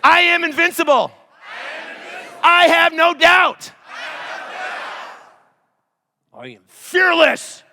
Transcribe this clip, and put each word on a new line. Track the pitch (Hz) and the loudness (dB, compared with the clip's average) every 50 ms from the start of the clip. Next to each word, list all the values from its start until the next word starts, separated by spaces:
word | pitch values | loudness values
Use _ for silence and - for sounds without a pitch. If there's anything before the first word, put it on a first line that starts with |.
| - | 4
I | 277 330 349 | 4 4 4
am | 349 349 349 339 339 | 4 2 0 0 -2
invincible. | 320 294 277 339 349 - - 330 302 285 247 196 135 - _ _ _ _ _ - - - - - - - - - - - - - - - - - - - - - | -4 -2 0 -2 -2 0 -2 0 2 2 2 2 -2 -8 _ _ _ _ _ -20 -18 -18 -16 -14 -14 -14 -14 -16 -16 -18 -18 -18 -18 -18 -18 -18 -18 -12 0 2
I | 330 349 349 349 | 4 6 6 6
have | 320 330 339 330 339 320 | 4 4 4 2 0 2
no | 320 320 339 349 | 2 0 0 2
doubt. | 269 320 339 349 370 359 302 - - - - - _ _ - - - - - - - - - - - - - - - - - - - - - - - - - - - - _ _ _ _ _ _ _ _ _ _ _ _ _ _ _ _ _ _ _ _ _ _ | 4 4 4 6 4 4 2 -2 -6 -16 -20 -20 _ _ -20 -18 -16 -14 -14 -14 -14 -14 -14 -14 -14 -16 -16 -14 -12 -12 -12 -12 -12 -12 -14 -14 -14 -16 -18 -20 -20 -20 _ _ _ _ _ _ _ _ _ _ _ _ _ _ _ _ _ _ _ _ _ _
I | - - | -20 -20
am | 127 120 101 _ | -20 -20 _ _
fearless. | _ _ - - - - 370 370 359 339 330 311 277 196 - - - - - _ _ | _ _ -20 -20 -4 -2 0 0 2 2 2 2 2 2 -4 -10 -18 -20 -20 _ _